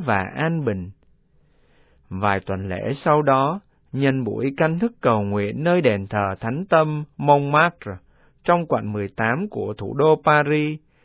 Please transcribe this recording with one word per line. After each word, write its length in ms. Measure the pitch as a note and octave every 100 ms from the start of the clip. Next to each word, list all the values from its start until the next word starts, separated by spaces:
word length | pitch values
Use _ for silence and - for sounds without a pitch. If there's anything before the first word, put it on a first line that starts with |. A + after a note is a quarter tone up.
| D3
và 180 | G2+ F#2
an 300 | - D#3+ E3
bình. 260 | C3 F#2+ F2+ - _ _ _ _ _ _ _ _ _ _ -
Vài 320 | F#2 G2+ G2 -
tuần 220 | F#2+ G2
lễ 240 | F#2 G#2+
sau 300 | C#3 E3 D3+
đó, 380 | D3 C3+ C#3 F#3+ - _ _
nhân 320 | C3+ C#3 C3+
buổi 300 | A#2 G#2 C3+ C#3
canh 220 | D#3+ E3+
thức 140 | A#3 -
cầu 220 | - A2+
nguyện 420 | G2+ G2+ G2+ A#2
nơi 160 | E3 F3+
đền 260 | C3 G2+ G2
thờ 280 | G#2+ G2 F#2+
Thánh 240 | A2+ C#3 F#3+
Tâm 360 | E3 D#3 D3+ D3 -
Montmartre, 760 | C#3+ C#3+ C#3+ D3 E3+ - G#2+ F#2 _ _ _ _
trong 220 | - F3 E3
quận 240 | B2 G#2
mười 160 | G#2 G2 -
tám 320 | A2+ C3+ G#3
của 240 | - G2+ G#2
thủ 160 | G2+
đô 280 | B2+ D#3 D#3
Paris, 560 | - D3+ D3 D3+ D3+ D#3 _ _